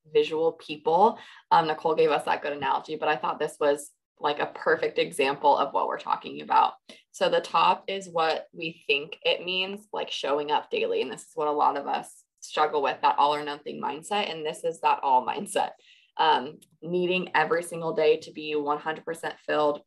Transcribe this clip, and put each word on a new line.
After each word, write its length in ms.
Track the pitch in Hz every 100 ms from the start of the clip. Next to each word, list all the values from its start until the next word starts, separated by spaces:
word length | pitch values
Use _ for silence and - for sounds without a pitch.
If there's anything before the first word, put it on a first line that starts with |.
| 156
visual 400 | 151 151 156 165
people. 680 | 160 - 151 - 170 214 - - - -
Um, 160 | 160 160
Nicole 260 | 156 165
gave 160 | 160 160
us 140 | 147
that 180 | 160 143
good 100 | 151
analogy, 440 | 143 135 135 - 151
but 120 | 156
I 80 | 156
thought 220 | 175 160
this 180 | 156 -
was, 300 | 147 147 - _ _ _
like, 180 | 156 147
a 80 | 147
perfect 520 | - - 160 156 -
example 580 | 160 - 135 139 147 135
of 180 | 123
what 140 | 95 82
we're 100 | -
talking 420 | - - - 143
about. 340 | 151 135 - - - - _
So 180 | - 180
the 120 | 170
top 440 | 170 - 170 220 -
is 200 | 196 185
what 380 | 165 160 143 -
we 300 | 175 165 170 -
think 320 | 143 147 -
it 220 | 165 -
means, 420 | 175 185 190 202 -
like, 180 | - 143
showing 420 | - - 143 147
up 180 | 151 -
daily. 320 | - 92 92
And 100 | 123
this 100 | -
is 100 | -
what 140 | - 151
a 40 |
lot 240 | 147 139 143
of 100 | 139
us 360 | 135 - - _ _
struggle 400 | - - 151 151
with, 160 | 139 -
that 160 | 147 -
all 160 | 143
or 100 | 147
nothing 380 | 147 147 - 147
mindset. 480 | 139 143 160 - -
And 160 | 160 151
this 180 | 156
is 160 | 170 165
that 200 | 151 147
all 240 | 139 127 117
mindset. 440 | - 202 139 - - _ _ _ -
Um, 420 | 160 143 131 156 _ _
needing 520 | 156 180 180 185 175
every 300 | - 156 165
single 280 | 175 165 165
day 260 | 156 156 160
to 120 | 165
be 240 | 151 151
one 240 | 151 143 147
hundred 260 | 156 156
percent 300 | 151 165 156 - -
filled, 360 | 151 151 147